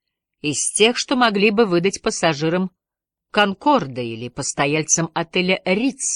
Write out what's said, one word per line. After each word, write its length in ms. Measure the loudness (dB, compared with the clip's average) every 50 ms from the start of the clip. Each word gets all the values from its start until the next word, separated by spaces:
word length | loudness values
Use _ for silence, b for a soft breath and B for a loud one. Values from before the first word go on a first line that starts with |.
| _ _ _ _ _ _ _ _ -4
из 300 | -4 -2 -2 -4 -2 2
тех, 240 | 4 4 4 4
что 180 | 0 -2 -2 0
могли 340 | 2 2 2 2 4 2 4
бы 160 | 4 4 2
выдать 360 | 4 2 2 2 0 -2 -4
пассажирам 680 | -4 -6 -2 0 0 0 2 0 0 0 0 0 -2 -4 -6 _ _ _ _ _ _ _ _ _ _ _
«Конкорда» 680 | 0 2 2 2 0 0 2 4 4 4 2 -2 -6 -8
или 260 | -8 -8 -8 -8 -10
постояльцам 840 | -10 -8 -8 -8 -6 -2 -2 0 0 0 0 -2 -4 -4 -6 -6 -4 -4
отеля 460 | -6 -6 -4 -2 -2 0 0 -2 -2 -2
«Риц» 380 | -2 -2 0 0 -2 -4 -4 -6 -6 -4